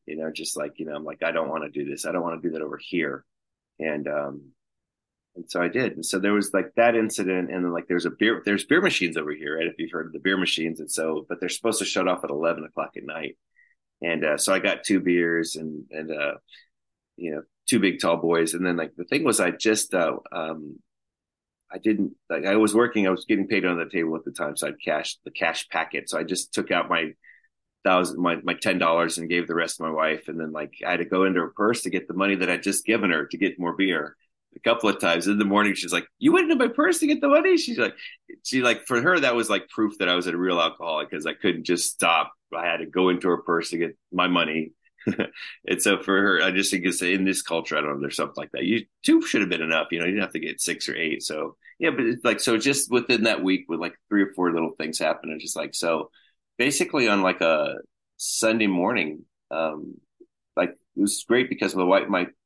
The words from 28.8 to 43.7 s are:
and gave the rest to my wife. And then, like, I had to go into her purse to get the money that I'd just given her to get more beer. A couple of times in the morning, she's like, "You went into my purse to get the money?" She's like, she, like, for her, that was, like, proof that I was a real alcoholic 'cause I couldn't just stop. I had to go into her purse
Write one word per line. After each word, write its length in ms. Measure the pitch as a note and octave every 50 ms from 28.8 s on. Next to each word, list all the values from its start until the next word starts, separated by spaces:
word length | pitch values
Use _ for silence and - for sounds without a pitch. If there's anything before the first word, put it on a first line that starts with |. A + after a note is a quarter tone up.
| F2 E2 E2 E2+ E2+ E2 E2
and 140 | E2+ E2 E2
gave 180 | F2 F2 E2+ E2+
the 60 | E2
rest 240 | E2+ E2 E2 - -
to 60 | D#2+
my 60 | D#2+
wife. 380 | D#2 D#2 D#2 D#2 D#2 D2+ - D#2
And 100 | D#2+ E2
then, 140 | D#2+ D#2
like, 220 | D#2 D2+ D2 C#2+ - - -
I 60 | F2+
had 60 | F2 E2+
to 60 | F2
go 200 | - F#2 F#2 F#2+
into 160 | F#2+ F2+ F2
her 120 | E2 - -
purse 260 | - G#2 A2 A#2+ -
to 80 | - F#2
get 160 | F2+ F2 E2
the 80 | - E2+
money 220 | F#2+ G2 G2 G2
that 140 | F2+ F2+ F2
I'd 120 | F2 E2+
just 220 | - G2 F#2 - -
given 260 | G#2+ A2 A2 G2+ F#2
her 160 | E2 D#2 C#2
to 120 | - - D#2+
get 200 | G2 F2+ - -
more 160 | F2 E2+ D#2
beer. 420 | - F#2+ F#2+ E2+ D#2 D2 D2+ - _ _ _ _ _ _ _ _
A 40 | -
couple 280 | - A#2 A#2 - - G#2
of 120 | F#2 -
times 260 | G2+ F2 E2+ F2 F2
in 120 | G2 G#2 G#2
the 60 | G#2+
morning, 300 | G2 G2+ G#2 G#2 G#2 F#2
she's 180 | - F2 E2
like, 140 | F2 F2 - - _ -
"You 120 | A#2+ D#4+
went 160 | E4 F#4+ E4+ D#4
into 160 | D#4+ B3 B3
my 80 | A#3
purse 280 | - C#4+ D#4 F#4 E4 -
to 80 | D#4+ C#4+
get 120 | D4 -
the 80 | C#4+ C#4
money?" 280 | C#4+ D#4+ D#4+ F#4+ F4+
She's 220 | D#4+ - B3 A3+ A3+
like, 180 | A3 G3 - - - - - _ _ - - _ -
she, 180 | - C3 C3
like, 240 | B2 A#2+ A2 - -
for 160 | - B2+ A#2+
her, 160 | C3 F3+ F#3 E3
that 160 | C#3 B2+ A#2+
was, 160 | A#2 A2 G#2
like, 180 | G2+ G2 - -
proof 300 | - A2+ G#2+ G#2 - -
that 100 | F#2+ F2+
I 60 | F2+
was 140 | F2+ F2 F2+
a 80 | E2
real 240 | F2 F#2 F#2 F2+ E2+
alcoholic 500 | E2 E2 - - E2+ E2+ D#2 D2+ D2 -
'cause 160 | F2+ D#2 D2+
I 80 | E2 D2+
couldn't 300 | - - F#2+ E2+ E2 E2
just 260 | - F2 E2+ - -
stop. 420 | - - F#2 E2+ E2 D#2 D2+ - - _ _ - E2
I 100 | E2 E2+
had 100 | E2+ E2
to 100 | E2 E2
go 220 | D#2 C#2+ F#2 F#2 F#2
into 180 | F2+ F2 F#2
her 120 | F2+ E2+ E2
purse 320 | - - E2+ E2+ E2 -